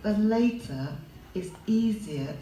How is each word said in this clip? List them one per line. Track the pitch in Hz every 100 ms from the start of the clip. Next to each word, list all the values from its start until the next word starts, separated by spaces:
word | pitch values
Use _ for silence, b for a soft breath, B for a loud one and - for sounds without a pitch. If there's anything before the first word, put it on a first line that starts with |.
then | 214 202 214
later, | 226 240 233 - 135 135 - - - -
it's | - 175 - -
easier | 220 226 208 - 147 135 151